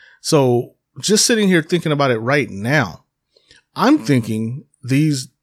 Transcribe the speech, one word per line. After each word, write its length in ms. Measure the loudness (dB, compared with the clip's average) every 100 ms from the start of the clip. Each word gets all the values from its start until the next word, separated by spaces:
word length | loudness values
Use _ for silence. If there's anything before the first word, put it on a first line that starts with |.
| -20 _
So 540 | 0 2 2 0 -2 _ _ -10
just 240 | -2 0
sitting 220 | 2 2 2
here 160 | 2
thinking 300 | 2 -2 0
about 180 | 0 0
it 80 | 0
right 320 | 0 -2 -2
now, 540 | -6 -2 0 -2 -6 _ _ _ _ _ _ _ -2
I'm 220 | 2 2
thinking 680 | 2 0 0 -4 -6 -10 -14 _
these 460 | -2 0 2 -2 -6 _